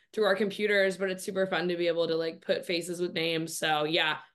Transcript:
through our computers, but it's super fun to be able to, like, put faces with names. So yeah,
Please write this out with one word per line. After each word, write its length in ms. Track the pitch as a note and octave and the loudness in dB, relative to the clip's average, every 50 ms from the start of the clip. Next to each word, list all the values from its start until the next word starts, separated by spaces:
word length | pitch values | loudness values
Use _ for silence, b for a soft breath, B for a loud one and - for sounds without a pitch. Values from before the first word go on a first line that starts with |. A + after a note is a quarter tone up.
| b b - | b b -2
through 100 | A3 G#3+ | 2 2
our 100 | F#3+ G3 | 4 4
computers, 600 | G3 A3 F#3+ F#3 - G#3+ G3+ G#3 G3 F#3+ F#3+ F#3 | 2 2 0 0 0 0 2 4 4 4 2 2
but 140 | F3 G3 F#3+ | 0 -2 -4
it's 140 | F#3 F#3 - | -4 -4 -6
super 220 | G#3 F#3+ F#3+ F#3+ | -4 -2 0 0
fun 220 | F#3+ F#3+ D#3+ E3+ F3+ | 0 0 0 0 0
to 80 | F3 | 0
be 120 | F3 F3 E3+ | 0 0 0
able 200 | E3 E3 E3 D#3+ | 2 0 0 0
to, 80 | D#3+ | 0
like, 240 | D#3+ E3 E3 D#3+ - | 0 -2 -4 -6 -4
put 240 | - - F#3 - - | -2 -2 -2 0 0
faces 360 | - F3+ E3 D#3+ F3+ F3 F3 F3+ | -2 -2 -2 -2 -4 -4 -4 -4
with 100 | F3 - | -4 -2
names. 460 | D#3+ E3 E3 E3 D#3+ D#3+ D#3+ D#3+ - | -2 -2 0 0 -2 -2 -4 -4 -2
So 260 | E3+ D#3+ D#3 D3+ D3+ | 0 0 2 2 2
yeah, 320 | D#3 D#3+ F3 E3 D#3 D3 - - - | 2 2 2 2 2 0 -2 -6 -14